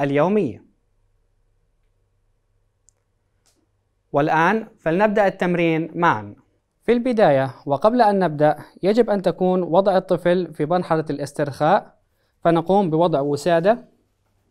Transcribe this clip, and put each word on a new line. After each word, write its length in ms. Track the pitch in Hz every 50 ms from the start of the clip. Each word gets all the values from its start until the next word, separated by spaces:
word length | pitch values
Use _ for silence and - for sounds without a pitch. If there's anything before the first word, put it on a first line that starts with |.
اليومية. 640 | 143 139 139 143 156 185 208 214 175 120 98 - - _ _ _ _ _ _ _ _ _ _ _ _ _ _ _ _ _ _ _ _ _ _ _ _ _ _ _ _ _ _ _ _ _ _ _ _ _ _ _ _ _ _ _ _ _ _ _ _ _ _ _ _ _ _ _ _ _ _ _ _ _ _ _ _ _ _ _ _ _
والآن 560 | - 139 147 156 160 156 165 180 208 220 220 - _ _
فلنبدأ 480 | - 160 160 185 214 220 196 214 202
التمرين 640 | 190 185 - 190 180 175 175 170 165 160 160 170 - -
معًا. 400 | 170 170 165 131 107 104 104 101 - _ _ _ _ _ _ _ _
في 100 | _ -
البداية 600 | 240 247 233 262 247 220 208 160 139 135 135 131 - - -
وقبل 360 | 143 139 135 - 220 240 247
أن 160 | 226 208 202 190
نبدأ 460 | 185 165 151 143 151 151 151 - - - - -
يجب 280 | - 185 214 247 233 -
أن 120 | 208 202
تكون 400 | 175 180 165 - 185 185 185 185
وضع 340 | 175 151 156 190 196 202 180
الطفل 580 | 190 185 - 180 165 - 175 175 190 175 156 151
في 120 | - 151
مرحلة 380 | 147 180 185 170 - 165 160 156 156
الاسترخاء، 920 | 143 139 143 135 - - 147 139 127 - 151 156 196 226 - - _ _ _ _ _ _ _ _ _ _
فنقوم 500 | - 170 165 170 165 175 190 202 202 165
بوضع 300 | 156 156 170 180 156 139
وسادة 720 | 143 147 147 143 - 180 170 165 170 202 233 233 - _ _ _ _ _ _ _ _ _ _ _ _ _